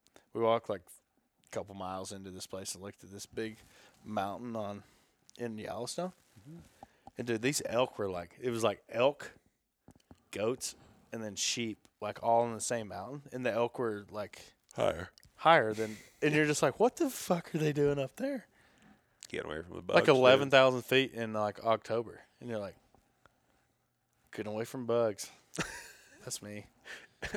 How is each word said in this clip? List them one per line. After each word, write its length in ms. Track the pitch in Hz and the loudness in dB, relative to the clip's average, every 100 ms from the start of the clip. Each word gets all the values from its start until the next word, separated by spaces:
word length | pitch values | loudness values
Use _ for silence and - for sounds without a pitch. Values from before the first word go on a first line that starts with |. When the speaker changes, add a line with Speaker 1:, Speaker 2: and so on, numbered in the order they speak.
| _ - _ | _ -20 _
Speaker 1:
we 80 | 113 | 2
walked, 280 | 113 113 - | 4 4 2
like, 120 | 98 | -6
a 680 | - - _ _ _ _ - | -8 -20 _ _ _ _ -10
couple 240 | 110 98 98 | -10 -8 -8
miles 360 | 92 95 95 | -8 -6 -8
into 200 | 101 95 | -12 -12
this 160 | 92 - | -14 -12
place 260 | 95 98 92 | -10 -10 -10
and 80 | |
looked 200 | 98 - | -12 -16
at 80 | 90 | -16
this 140 | 98 - | -16 -12
big 320 | 120 110 110 - - - _ 101 | -8 -8 -8 -20 -20 -20 _ -6
mountain 500 | 107 98 95 120 113 | -2 -2 -4 -8 -6
on, 280 | 101 101 - _ _ _ _ - | -6 -8 -14 _ _ _ _ -8
in 200 | 120 107 | -8 -6
Yellowstone. 560 | 107 110 120 - 180 - _ 104 | -8 -8 -8 -6 -6 -8 _ -20
Speaker 2:
Mm-hmm. 200 | 120 170 - - - _ - - | -20 -20 -20 -20 -20 _ -16 -8
Speaker 1:
And, 100 | 120 | -2
dude, 140 | 113 | 0
these 200 | 123 - - | 0 0 0
elk 320 | 117 127 - | 2 2 0
were, 120 | 101 | -4
like, 280 | 90 87 - | -4 -8 -6
it 80 | 123 | -4
was, 140 | 117 | 2
like, 200 | 110 95 - | 2 0 -4
elk, 440 | 113 131 147 - - _ _ _ _ _ - _ - - | 2 4 2 -10 -18 _ _ _ _ _ -20 _ -20 -12
goats, 440 | 98 107 131 - - - - - | -2 -2 -2 -6 -10 -20 -20 -12
and 100 | 117 | -10
then 120 | 110 95 | -8 -4
sheep, 420 | - - 113 - _ - | -2 -2 -4 -6 _ -10
like, 220 | 104 - | -8 -2
all 220 | 117 117 120 | 4 4 4
in 80 | |
the 80 | 110 | -2
same 260 | - 120 104 | -4 -4 -4
mountain. 340 | 95 104 147 139 | -10 -10 -12 -10
And 120 | 127 123 | -4 0
the 60 | |
elk 260 | 107 120 - | 2 0 0
were, 260 | 117 104 101 | -4 -4 -8
like, 300 | 104 101 - - _ _ - | -10 -10 -12 -20 _ _ 0
Speaker 2:
Higher. 340 | 104 82 92 - - - | 0 0 -6 -14 -20 2
Speaker 1:
higher 380 | 156 160 110 | 6 6 6
than, 240 | 107 110 107 - - | 0 -4 -8 -16 -2
and 120 | 151 | 2
you're 120 | 151 151 | 4 2
just 160 | 147 | 4
like, 160 | 151 - | 2 4
"What 160 | 240 - | 2 2
the 140 | 294 | -2
fuck 440 | - - 175 - | -2 -2 -2 -2
are 40 | 160 | -2
they 160 | 151 | 0
doing 260 | 147 143 143 | 2 2 2
up 160 | 135 - | -4 -6
there?" 300 | 269 269 - _ _ _ - _ _ - - | -6 -6 -10 _ _ _ -20 _ _ -20 -12
Speaker 2:
Getting 220 | - - | -8 -6
away 100 | 78 | -8
from 100 | 87 | -8
the 60 | 87 | -10
Speaker 1:
Like 80 | 90 | 2
Speaker 2:
bugs, 180 | 170 160 | 4 6
dude. 80 | 131 | 8
Speaker 1:
eleven 340 | 127 135 135 | 8 8 8
thousand 340 | 135 131 127 | 8 8 4
feet 300 | - 131 135 | 2 2 2
in, 200 | 117 113 | -2 -4
like, 300 | 110 104 - 110 | -2 -2 -2 0
October. 560 | 110 - 113 107 - - - | 0 0 -4 -4 -12 -20 -16
And 100 | 123 | -8
you're 100 | 110 | -8
like, 160 | 98 - _ _ _ _ _ _ _ _ _ _ _ _ _ _ - | -8 -12 _ _ _ _ _ _ _ _ _ _ _ _ _ _ -16
"Getting 180 | - 104 | -10 -6
away 120 | 107 117 | -6 -6
from 200 | 135 117 | -6 0
bugs." 440 | 120 113 101 - - _ - | 4 4 0 -8 -16 _ -8
Speaker 2:
<laughs> 640 | - - - - - - | -8 -8 -14 -20 -20 -16
Speaker 1:
That's 180 | - - | -12 -10
me. 240 | 104 104 - _ - - - - | -10 -12 -14 _ -18 -18 -18 -14
Speaker 2:
<laughs> 100 | - | -8